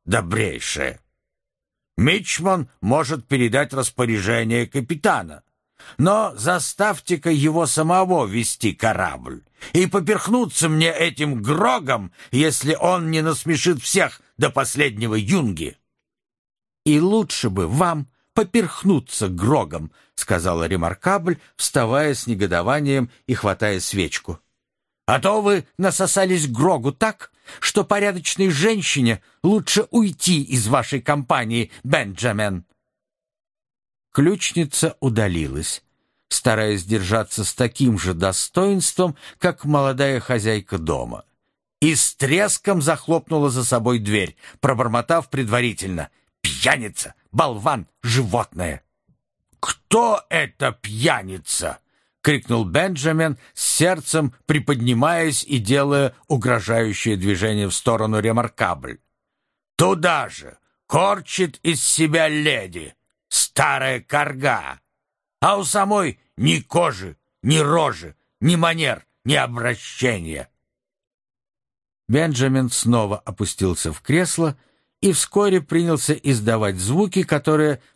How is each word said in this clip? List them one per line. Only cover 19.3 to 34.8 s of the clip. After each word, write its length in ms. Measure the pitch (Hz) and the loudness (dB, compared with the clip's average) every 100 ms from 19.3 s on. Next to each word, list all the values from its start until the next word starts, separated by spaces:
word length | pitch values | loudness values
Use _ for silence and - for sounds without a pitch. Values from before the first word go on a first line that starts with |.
| 90 104 143 85 80 78 _ _ | 0 2 2 0 -6 -10 _ _
сказала 520 | - - 90 90 82 82 | -8 -2 0 0 0 0
Ремаркабль, 720 | 92 82 92 180 196 170 165 _ - | 0 -2 -2 0 0 0 -4 _ -6
вставая 580 | - 143 113 135 151 | -2 0 2 2 0
с 120 | 131 120 | -2 -4
негодованием 840 | 101 98 87 92 147 143 135 123 _ - | -2 0 0 0 0 0 0 -2 _ -6
и 80 | |
хватая 460 | 120 104 92 107 95 | -2 0 0 0 -2
свечку. 600 | - 101 80 - - 85 _ _ _ _ _ _ - | -2 -2 -2 -4 -10 -14 _ _ _ _ _ _ 0
«А 140 | 131 | 2
то 220 | 185 214 | 2 2
вы 240 | 202 196 - - | 2 0 -2 -2
насосались 680 | 185 - 190 196 190 180 147 | -2 0 0 2 2 0 0
грогу 440 | 113 165 160 127 | 2 2 2 -2
так, 400 | - 220 - - _ - - | -2 -2 -4 -16 _ -20 -16
что 240 | - 208 | -4 -2
порядочной 680 | 190 202 202 180 - - 190 | 2 2 0 -2 -4 0 2
женщине 720 | 139 208 214 156 147 117 107 _ _ | 4 2 2 0 2 2 0 _ _
лучше 440 | 170 214 - 208 - | 2 2 2 0 2
уйти 520 | 233 208 - - 165 | 2 2 0 0 0
из 260 | - 131 104 | 2 0 2
вашей 320 | 135 117 139 | 0 0 -4
компании, 720 | - 147 131 143 113 117 110 - | 0 0 0 0 0 -2 -2 -6
Бенджамин». 840 | 127 151 104 92 117 104 104 92 87 _ _ _ _ _ _ _ _ _ _ _ _ _ _ | -2 0 -2 -4 -2 0 -2 -4 -10 _ _ _ _ _ _ _ _ _ _ _ _ _ _
Ключница 840 | - 151 202 - 175 160 - | 2 2 2 -2 -2 -2 0